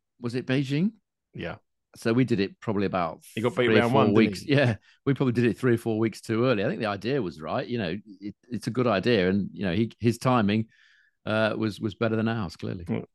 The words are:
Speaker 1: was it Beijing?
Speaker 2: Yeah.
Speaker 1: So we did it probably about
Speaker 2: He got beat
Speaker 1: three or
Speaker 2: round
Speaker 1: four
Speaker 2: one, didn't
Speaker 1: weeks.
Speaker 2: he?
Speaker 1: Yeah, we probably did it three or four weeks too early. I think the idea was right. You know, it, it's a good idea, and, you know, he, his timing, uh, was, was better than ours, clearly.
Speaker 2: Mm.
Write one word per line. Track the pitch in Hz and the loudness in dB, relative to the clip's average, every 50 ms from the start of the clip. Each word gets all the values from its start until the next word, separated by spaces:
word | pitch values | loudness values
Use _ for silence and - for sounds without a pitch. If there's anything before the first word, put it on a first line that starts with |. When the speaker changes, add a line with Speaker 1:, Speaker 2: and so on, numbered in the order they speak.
| _ _ _ _ | _ _ _ _
Speaker 1:
was | 123 120 113 | -8 -6 -6
it | 127 120 | -6 -4
Beijing? | - 127 139 143 127 139 147 180 220 226 - _ _ _ _ _ _ _ | -2 -2 -2 0 -2 0 0 0 0 -2 -6 _ _ _ _ _ _ _
Speaker 2:
Yeah. | - 90 82 80 - _ _ _ _ _ _ _ | -12 -10 -10 -10 -12 _ _ _ _ _ _ _
Speaker 1:
So | - - 117 113 | -6 -2 0 2
we | 127 131 | 2 2
did | 113 120 95 | 2 2 0
it | 98 92 - _ | 0 -2 -2 _
probably | - 120 104 101 101 | -8 -4 -2 -2 -2
about | 92 90 92 87 80 80 - - - - | 0 0 -2 -2 -2 -4 -10 -16 -12 -8
Speaker 2:
He | 117 | -4
got | 107 123 | -4 -2
beat | - - 123 | 0 0 2
Speaker 1:
three | 117 110 | 4 4
or | 110 | 4
Speaker 2:
round | 120 117 127 | 4 6 4
Speaker 1:
four | 135 | 4
Speaker 2:
one, | 127 110 | 4 6
didn't | 104 | 6
Speaker 1:
weeks. | 110 113 107 98 90 - | 4 4 4 2 -4 -2
Speaker 2:
he? | - 143 | 0 2
Speaker 1:
Yeah, | 143 139 123 110 - - _ _ _ _ | 2 4 2 0 -2 -6 _ _ _ _
we | 139 139 | -2 0
probably | - 143 131 117 | 2 0 0 2
did | 120 120 | 2 2
it | 117 98 - | 2 0 2
three | - 127 117 | 2 2 2
or | 113 | 2
four | - 117 110 107 | 0 -2 0 0
weeks | 113 117 95 - | 0 -2 -2 -6
too | - - 113 110 120 | -6 -4 0 0 2
early. | 131 120 101 95 | 2 2 0 0
I | 131 | -2
think | 202 214 | -2 -2
the | 113 | -2
idea | 104 101 95 - 113 139 143 | -4 -4 -4 -4 -2 -2 -2
was | 107 85 69 76 | -2 -4 -6 -8
right. | 78 78 92 120 143 | -8 -6 -4 -4 -4
You | - 120 120 | -4 -4 -4
know, | 107 80 85 107 - 110 98 - | -4 -4 -4 -6 -8 -14 -20 -14
it, | 101 104 - - _ _ | -14 -14 -14 -14 _ _
it's | 120 104 - - | -10 -6 -6 -4
a | |
good | 107 120 127 | -2 0 0
idea, | 123 104 95 90 123 120 104 90 92 | 2 2 2 2 2 4 4 4 4
and, | 95 101 92 - - | 2 0 -2 -4 -6
you | 87 - | -4 -2
know, | 92 82 | -2 0
he, | 104 117 117 - _ | 0 0 -2 -4 _
his | - 120 110 - | 0 0 0 2
timing, | - 131 127 120 104 98 104 110 113 - _ _ _ _ _ _ _ _ _ _ _ | 0 2 2 4 2 2 2 0 -2 -4 _ _ _ _ _ _ _ _ _ _ _
uh, | - 107 110 110 107 113 113 | -4 0 0 0 0 0 -2
was, | 110 110 98 - | -4 -4 -4 -4
was | 110 107 95 | -6 -8 -4
better | - 117 110 110 | -2 -2 0 0
than | 110 110 113 | 0 0 -2
ours, | 113 117 104 78 - | -2 -4 -6 -8 -8
clearly. | - - 110 110 92 85 | -10 -10 -8 -8 -8 -8
Speaker 2:
Mm. | - 110 113 - - | -6 -6 -6 -6 -10